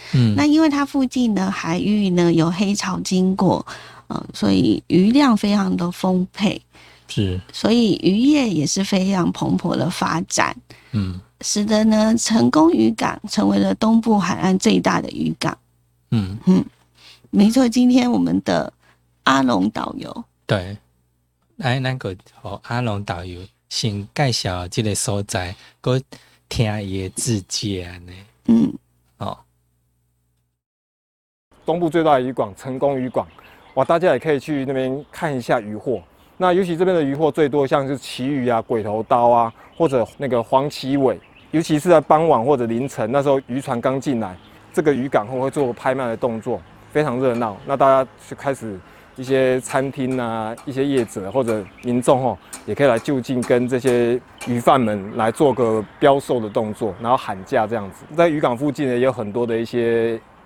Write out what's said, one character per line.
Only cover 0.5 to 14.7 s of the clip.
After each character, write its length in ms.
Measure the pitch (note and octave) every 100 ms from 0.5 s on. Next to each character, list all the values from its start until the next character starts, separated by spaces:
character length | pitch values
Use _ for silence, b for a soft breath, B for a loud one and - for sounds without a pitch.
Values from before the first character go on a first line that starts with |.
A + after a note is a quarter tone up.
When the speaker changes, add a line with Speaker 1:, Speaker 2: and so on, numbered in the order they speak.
| D#4
Speaker 2:
为 80 | D#4+
它 160 | C#4+ C#4
附 180 | C#4
近 300 | B3+ B3+ A#3+
的 160 | F#3+ F#3+
海 300 | - E3+ F3
域 320 | G3 G#3 F#3+
呢， 200 | F3 E3+
有 200 | E3 E3
黑 240 | F3+ G3+ G3+
潮 240 | G3 F3
经 360 | - F#3 F#3 F#3+
过， 300 | F3+ F2+ - B B B B
呃， 180 | - -
所 180 | - G#3
以 300 | F#3+ A2 - -
鱼 240 | F3 G3+
量 240 | C#4 C#4 G#3+
非 180 | G3+
常 220 | G#3 F#3+ F#3
的 120 | F3
丰 360 | - F#3 F#3 F#3
沛。 280 | - G3+ - _ b b b b
Speaker 1:
是。 320 | - F#2+ F#2 -
Speaker 2:
所 180 | - G#3
以 260 | A#3+ A3 -
渔 140 | F3+ G3+
业 320 | C4+ D4+ A#3
也 160 | D#3+ C#3+
是 180 | G3
非 280 | G3 F#3+ F#3+
常 200 | F#3+ F3
蓬 260 | E3+ E3 F#3
勃 200 | F3 -
的 120 | D3+
发 300 | - E3+ E3 -
展。 260 | - D#2+ - - B B
Speaker 1:
嗯。 300 | A2 F#2 F#2 - -
Speaker 2:
使 240 | - G#3
得 220 | G#3 G#3+ A3
呢， 280 | G#3+ A3 A3+
成 340 | - A3+ B3
功 180 | D4+ D#4+
渔 180 | A3+ A3
港 260 | A3+ - - G#3
成 180 | - G3
为 120 | G3+
了 140 | G3 G3
东 260 | A3 A3+
部 180 | A3+ G#3
海 160 | F3 -
岸 240 | F#3 F#3
最 180 | A3